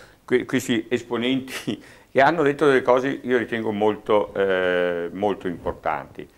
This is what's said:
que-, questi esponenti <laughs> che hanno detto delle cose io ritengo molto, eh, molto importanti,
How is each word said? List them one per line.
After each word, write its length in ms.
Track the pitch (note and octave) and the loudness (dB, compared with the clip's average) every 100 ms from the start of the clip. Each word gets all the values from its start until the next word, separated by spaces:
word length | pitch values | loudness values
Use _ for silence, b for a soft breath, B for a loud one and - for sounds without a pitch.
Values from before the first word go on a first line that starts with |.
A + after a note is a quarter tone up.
| B B - | B B -2
que-, 200 | B2+ - | 0 0
questi 400 | C3 A#2+ A#2 - | -2 0 -2 0
esponenti 920 | B2 - A#2+ B2 C3 C3 - - G#2 - | -4 -4 -4 -2 -2 -4 -8 -8 -8 -10
<laughs> 180 | - _ | -20 _
che 100 | C3+ | 2
hanno 220 | C#3 E3+ | 4 4
detto 240 | C#3+ C#3+ D3+ | 2 2 4
delle 140 | C3 | 4
cose 380 | B2+ B2+ C3+ C3+ | 4 2 2 -4
io 160 | A#2+ B2 | -2 0
ritengo 340 | G#2+ A#2 A2 | 0 -4 -4
molto, 640 | G#2 G#2+ G#2 - G#2+ - | 0 0 0 0 0 0
eh, 760 | G2 G2 F#2 F2+ F2+ F2+ F2 E2+ | 0 0 2 2 0 0 -2 -6
molto 360 | F2 G#2 F#2 F#2+ | -4 -4 -2 -6
importanti, 800 | D#2+ F2+ D#2+ E2 D2+ C#2 - - | -6 -8 -6 -4 -6 -8 -16 -20